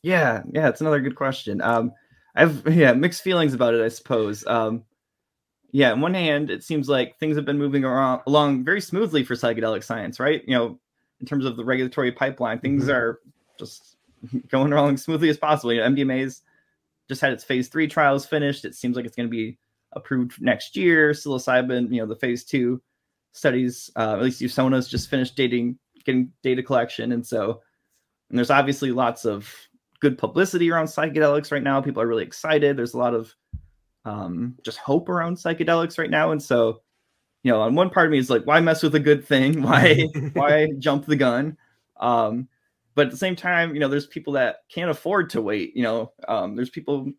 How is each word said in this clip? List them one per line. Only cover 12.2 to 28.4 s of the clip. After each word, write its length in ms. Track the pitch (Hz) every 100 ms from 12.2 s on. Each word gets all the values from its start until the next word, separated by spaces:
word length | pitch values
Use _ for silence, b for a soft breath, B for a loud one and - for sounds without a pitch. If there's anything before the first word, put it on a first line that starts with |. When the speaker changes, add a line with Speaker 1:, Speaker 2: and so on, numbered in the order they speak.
| 135 131 123 117
Speaker 1:
things 240 | 135 139
Speaker 2:
Mm-hmm. 80 | 123
Speaker 1:
are 280 | 131 117 - _ _ _ -
just 380 | - - _ _ _ _
<laughs> 260 | 117 123 -
going 240 | 135 143
along 260 | 147 143 135
smoothly 300 | - 160 160
as 100 | 151
possible. 340 | 151 151 120
You 80 | 117
know, 60 | 113
M 80 |
D 80 | 139
M 80 | 135
A's 320 | 131 131 - _ _ _ _ _ _ _
just 120 | 131
had 120 | 139
its 120 | 113
phase 240 | - 127 123
three 180 | 156 156
trials 360 | 160 147 139 139
finished. 380 | 151 143 139
It 100 | -
seems 220 | - 127 123
like 80 |
it's 120 | 117 -
gonna 120 | 117
be 300 | 117 110 113 _ _ _
approved 480 | - - 131 123 -
next 360 | 127 117 - -
year. 340 | 180 165 151
Psilocybin, 760 | 147 143 127 131 127 127 123 120
you 100 | 120
know, 60 | 110
the 100 | 113
phase 280 | 127 120
two 360 | - 139 123 127 _ _ _ _ _
studies, 580 | - 147 127 127 120 - -
uh, 160 | 110
at 80 | 104
least 180 | 127 127
Usona's 460 | 127 131 131 131 123
just 220 | - -
finished 240 | 135 127 -
dating, 420 | 127 120 120 123 _ _
getting 280 | - 127 127 _
data 200 | 131 127
collection. 500 | 127 127 117 - 113
And 140 | 120 117
so, 360 | 117 101 117 _ _ _ _ _ _ _
and 80 |
there's 120 | 123